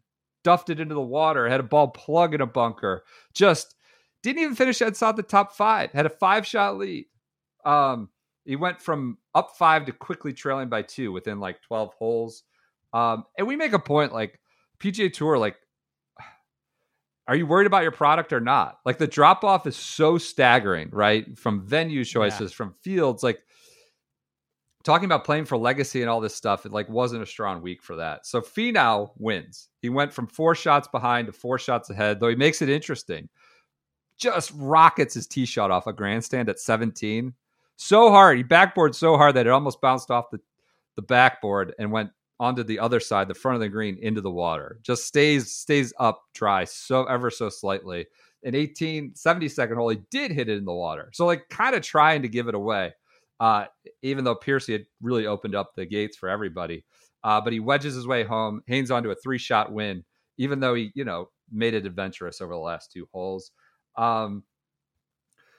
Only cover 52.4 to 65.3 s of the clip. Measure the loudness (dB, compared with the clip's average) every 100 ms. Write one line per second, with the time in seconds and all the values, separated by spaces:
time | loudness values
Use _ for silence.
52.4 | -4 -4 -4 -4 -4 -10 _ _ _ -2
53.4 | 2 2 -2 _ -20 -10 -6 -2 -2 -2
54.4 | -2 -2 -2 -6 -8 _ -4 -2 -2 -4
55.4 | -4 -6 -6 -10 -8 -6 -6 -8 -6 -6
56.4 | -6 -8 -10 -12 -16 _ _ _ -2 0
57.4 | 0 -4 0 -2 -2 -8 -4 -4 -2 -4
58.4 | -4 -6 -6 -4 -2 -2 -4 -6 -6 -6
59.4 | -2 -2 -2 -4 -6 -8 -12 _ _ -6
60.4 | -4 -2 -2 -2 -4 -8 -8 -8 -10 _
61.4 | _ -4 -2 -2 -4 -8 -10 -10 -14 -12
62.4 | -12 -10 -8 -10 -12 -20 -16 -10 -8 -10
63.4 | -14 _ _ _ _ -4 -2 -2 -4 -10
64.4 | -14 _ _ _ _ _ _ _ _